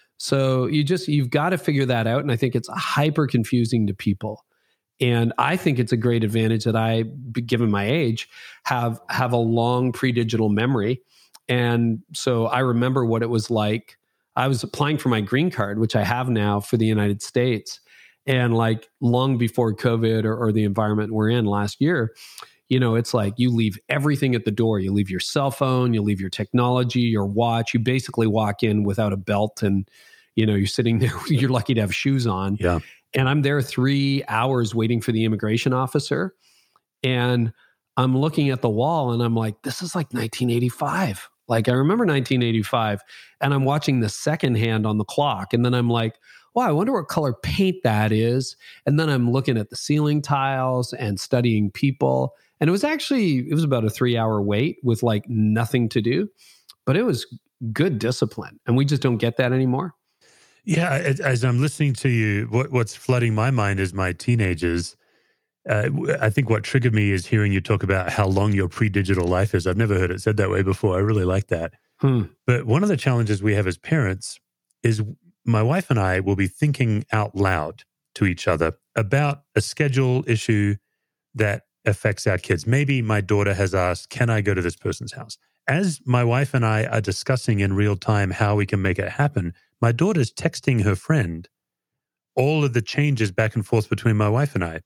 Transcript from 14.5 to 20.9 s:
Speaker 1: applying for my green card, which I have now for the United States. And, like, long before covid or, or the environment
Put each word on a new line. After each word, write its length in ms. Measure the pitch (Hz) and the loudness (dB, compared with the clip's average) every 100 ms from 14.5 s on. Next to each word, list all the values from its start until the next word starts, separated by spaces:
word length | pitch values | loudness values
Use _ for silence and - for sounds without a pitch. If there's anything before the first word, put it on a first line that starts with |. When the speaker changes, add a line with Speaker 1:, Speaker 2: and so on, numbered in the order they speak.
| 123 | -2
Speaker 1:
applying 360 | - - 147 151 | -4 -2 -2 0
for 100 | 131 | 0
my 100 | 110 | 0
green 320 | 101 127 175 | 0 0 0
card, 280 | - 101 107 | -2 -4 -2
which 180 | 113 107 | 0 0
I 60 | 98 | 0
have 240 | 120 127 | -2 0
now 320 | 110 104 104 | 0 0 0
for 160 | - 117 | 0 0
the 80 | 110 | 2
United 360 | 107 104 101 | 2 0 -2
States. 600 | - 127 127 107 - - _ - - _ 139 | -4 -2 0 -2 -6 -20 _ -20 -20 _ -2
And, 300 | 127 120 113 | 0 2 2
like, 320 | 113 110 - - | 2 0 -6 -4
long 360 | 120 123 135 120 | 0 2 2 0
before 380 | 117 - 117 101 | 0 0 0 0
covid 480 | 123 117 113 110 | 0 2 2 0
or, 100 | 110 113 | 0 0
or 180 | 113 | 0
the 100 | 107 | 2
environment 500 | 104 101 107 | 0 0 0